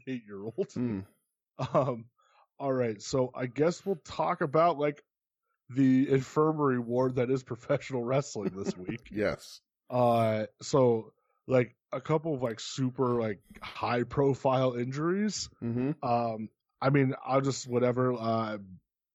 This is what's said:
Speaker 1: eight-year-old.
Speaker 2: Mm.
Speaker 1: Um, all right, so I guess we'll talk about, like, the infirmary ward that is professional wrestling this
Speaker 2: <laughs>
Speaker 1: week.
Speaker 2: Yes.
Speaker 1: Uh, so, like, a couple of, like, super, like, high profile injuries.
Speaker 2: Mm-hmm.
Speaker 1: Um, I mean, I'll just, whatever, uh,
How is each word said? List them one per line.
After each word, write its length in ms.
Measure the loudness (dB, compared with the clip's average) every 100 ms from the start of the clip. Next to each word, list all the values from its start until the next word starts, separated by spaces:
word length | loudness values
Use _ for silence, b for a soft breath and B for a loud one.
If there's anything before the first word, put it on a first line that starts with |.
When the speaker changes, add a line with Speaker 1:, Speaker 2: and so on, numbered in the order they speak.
| -8
Speaker 1:
eight-year-old. 640 | -10 -10 -12 -8 -6 -6 -2
Speaker 2:
Mm. 300 | -2 -4 -8 _ _ _ _ -8 -2
Speaker 1:
Um, 320 | 0 0 -2 -10 _ b b b -8
all 140 | -2
right, 280 | 0 0 -4
so 300 | -4 -2 -2
I 120 | -4 -4
guess 400 | 2 2 0 -4
we'll 160 | -6
talk 380 | -6 -4 -2 -2
about, 360 | 0 4 4 4
like, 260 | -2 -4 _ _ _ _ _ _ -6
the 400 | 2 6 6 4
infirmary 720 | 2 0 2 2 2 2 0
ward 360 | 0 0 0 0
that 140 | 0
is 120 | -2
professional 600 | -4 -8 -2 -2 -2 -6
wrestling 480 | 0 -2 -2 -6 -6 -6
this 200 | -6 -8
Speaker 2:
<laughs> 0 |
Speaker 1:
week. 300 | -8 -12 -8
Speaker 2:
Yes. 500 | -2 -2 -2 -10 -20 _ _ -6
Speaker 1:
Uh, 560 | 2 4 4 2 0 -4 -10
so, 520 | -2 4 4 2 -2 _ _ _ 0
like, 280 | 2 0 _ _
a 80 | -8
couple 320 | -2 -2 0 -4
of, 60 |
like, 160 | -4 -6
super, 600 | -8 -4 -2 0 0 2
like, 200 | -2 -4 -12 -18
high 420 | -16 -6 -2 -2
profile 720 | -2 2 2 2 2 2 2 0
injuries. 720 | -4 -4 -2 0 -2 -4 -10 -8
Speaker 2:
Mm-hmm. 280 | -4 -2 -2 -2 0
Speaker 1:
Um, 420 | 0 0 -4 -8 _ _ -2
I 80 | 2
mean, 240 | 4 4 0 0
I'll 160 | 0
just, 260 | 0 -2 -2
whatever, 460 | 2 2 2 0
uh, 440 | 0 0 0 -2 -6 -12 -20 _ _ _